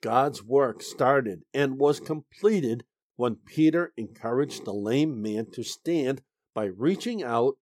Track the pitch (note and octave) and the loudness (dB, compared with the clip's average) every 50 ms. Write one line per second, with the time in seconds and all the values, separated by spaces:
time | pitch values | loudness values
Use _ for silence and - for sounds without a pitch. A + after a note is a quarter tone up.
0 | - A2+ A2+ B2 C3+ D3 C3 G#2+ G2 G#2+ B2+ C#3 C#3 B2 G#2 - - - - - | -4 2 2 2 2 2 -2 -6 -8 2 4 4 4 4 0 -6 -12 -16 -2 2
1 | C3+ B2+ C#3 C#3 B2+ G#2+ F#2+ E2 - _ _ C3+ C#3+ C#3 C3 C3+ C#3+ D3 D3 C#3+ | 4 4 4 4 2 -2 -8 -10 -14 _ _ -2 0 0 0 2 2 2 2 0
2 | - - D#3 D#3 C#3+ _ _ - - G#3 A3+ G3 D3 A#2 A#2 A#2+ - _ _ _ | -4 -8 -8 -8 -8 _ _ 0 0 2 2 2 0 -2 -4 -4 -8 _ _ _
3 | _ _ _ - A#2+ B2 A2 - _ _ - - D#3 D#3 D#3 E3+ F3 E3 _ - | _ _ _ -2 -2 -2 -2 -4 _ _ -2 2 4 4 6 4 2 -2 _ -10
4 | A2+ G#2+ - - - A2+ A#2+ B2+ D3 C#3 - - - G#2+ G2 G#2 G2+ G#2+ A#2 C#3 | -10 -10 -12 -10 -6 -2 0 0 -2 -2 -4 -12 -10 -8 -8 -6 -2 0 2 2
5 | D3+ D#3+ C#3+ A2+ G#2 G#2+ G#2+ G#2+ A2+ - - - A2+ - - - _ E3 E3+ E3 | 2 0 -2 -4 -4 -4 -4 -4 -6 -6 -8 -12 -10 -10 -10 -10 _ -2 -2 0
6 | C#3 B2 C#3+ - _ _ _ _ _ _ _ A2+ G#2+ G2+ F#2 F#2+ A#2 D#3 G3 F#3+ | 0 -2 -4 -4 _ _ _ _ _ _ _ -4 -4 -4 -4 -2 0 0 0 0
7 | - A#3+ A#3+ G#3+ E3+ B2 A#2 A#2 A#2 C3+ C3+ _ | -4 -8 -6 -6 -6 -2 0 2 2 0 0 _